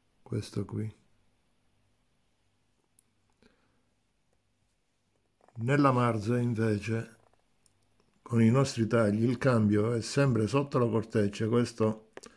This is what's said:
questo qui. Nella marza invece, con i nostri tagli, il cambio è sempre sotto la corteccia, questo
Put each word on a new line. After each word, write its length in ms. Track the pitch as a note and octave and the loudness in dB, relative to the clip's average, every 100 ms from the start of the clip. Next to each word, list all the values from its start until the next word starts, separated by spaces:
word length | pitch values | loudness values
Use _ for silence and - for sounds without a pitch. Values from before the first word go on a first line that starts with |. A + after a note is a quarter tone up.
| _ _ | _ _
questo 440 | - A2+ G#2 - G2 | -10 -8 -6 -8 -8
qui. 280 | G#2+ G#2+ - _ _ _ _ _ _ _ _ _ _ _ _ _ _ _ _ _ _ _ _ _ _ _ _ _ _ _ _ _ _ _ _ _ _ _ _ _ _ _ _ _ _ _ _ _ A#2 | -8 -10 -12 _ _ _ _ _ _ _ _ _ _ _ _ _ _ _ _ _ _ _ _ _ _ _ _ _ _ _ _ _ _ _ _ _ _ _ _ _ _ _ _ _ _ _ _ _ -8
Nella 360 | A2+ C#3+ C#3+ | -2 2 4
marza 460 | B2+ A#2+ A2 G2+ B2 | 4 2 0 -2 -2
invece, 800 | A#2+ A2 A2+ G#2 F#2 A2+ A#2 - _ _ _ _ _ _ _ _ _ _ | -2 0 0 0 -2 -6 -6 -16 _ _ _ _ _ _ _ _ _ _
con 200 | - A#2 | -4 2
i 80 | A2+ | 4
nostri 360 | B2 C3+ - A2 | 4 2 0 0
tagli, 360 | A#2 G#2+ G#2 | 2 2 2
il 140 | A2+ B2 | 0 0
cambio 560 | C#3+ A#2 G#2+ G#2 G#2+ | 0 2 2 2 0
è 80 | A#2+ | -2
sempre 460 | G#2+ - C#3 A2+ G#2+ | -4 0 2 2 0
sotto 320 | C3+ C#3 C3+ | -2 -2 0
la 80 | A#2+ | 0
corteccia, 600 | A2 G#2 A#2 G2+ G2+ A2+ | 0 -2 0 -2 -2 -2
questo 640 | A#2 A#2+ - A2 G#2+ - - - | 0 -2 0 -2 -2 -10 -20 -20